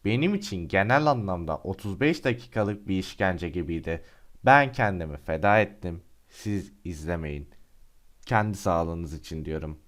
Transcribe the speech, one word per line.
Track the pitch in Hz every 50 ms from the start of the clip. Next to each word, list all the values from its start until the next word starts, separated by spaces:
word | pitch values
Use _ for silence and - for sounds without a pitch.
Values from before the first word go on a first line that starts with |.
| -
Benim | 101 113 131 156 190 208
için | 196 202 - 101 90 85
genel | - - 95 98 107 127 143 151
anlamda | 151 139 120 104 95 92 87 82 78 78
otuz | - - 92 95 - - 104 95 95
beş | 135 151 175 156 -
dakikalık | 135 117 120 - - - 113 104 101 104 101 -
bir | - 95
işkence | 92 92 - - - 104 92 90 82 87 82
gibiydi. | 76 90 82 69 82 80 76 82 82 80 - - - - - - - - -
Ben | 127 135 143 143 131
kendimi | 117 - 117 104 95 90 82 78 73
feda | 76 - - 80 78 82 101 104 110
ettim. | 104 - - - - 87 85 85 - - - _ _ _
Siz | - - - 107 104 98 80 - - _ _
izlemeyin. | 90 82 73 78 82 87 82 80 76 73 73 71 - - - - _ - - - - _ - _ - - _ -
Kendi | - 123 107 104 107 101
sağlığınız | - - 98 87 82 85 82 82 85 85 76 78
için | 78 - - 82 80 73
diyorum. | 78 78 78 78 78 78 76 _